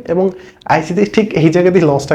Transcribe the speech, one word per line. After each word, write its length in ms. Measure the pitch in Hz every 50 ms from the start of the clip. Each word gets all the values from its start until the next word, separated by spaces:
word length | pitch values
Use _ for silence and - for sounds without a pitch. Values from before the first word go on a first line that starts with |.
| - -
এবং 120 | 170 180 190 190 185 - - - - _ _ - 139
আইসিসি 300 | 160 156 - 175 190 202 202 -
ঠিক 120 | - 208 - - 165
এই 60 | 151 160 156
জায়গাতেই 280 | 180 180 180 180 190 170 151
লসটা 240 | 139 139 135 - 151